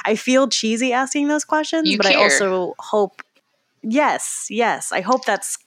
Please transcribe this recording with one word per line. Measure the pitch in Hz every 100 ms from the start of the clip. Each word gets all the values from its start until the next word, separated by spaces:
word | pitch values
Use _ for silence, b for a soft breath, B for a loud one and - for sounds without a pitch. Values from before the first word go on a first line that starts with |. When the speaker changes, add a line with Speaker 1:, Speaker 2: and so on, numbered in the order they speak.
Speaker 1:
I | -
feel | 214 - 262 269
cheesy | - 220 226 254
asking | 240 269 294 285
those | 302
questions, | - 311 302 330 311
Speaker 2:
You | 302
Speaker 1:
but | 294
I |
Speaker 2:
care. | -
Speaker 1:
also | 302 277 196 185 175 -
hope, | - 214 196 - - _ _ _ _ _
yes, | 220 254 269 156 - - -
yes, | 214 226 156 -
I | -
hope | 185 254 -
that's | 202 - -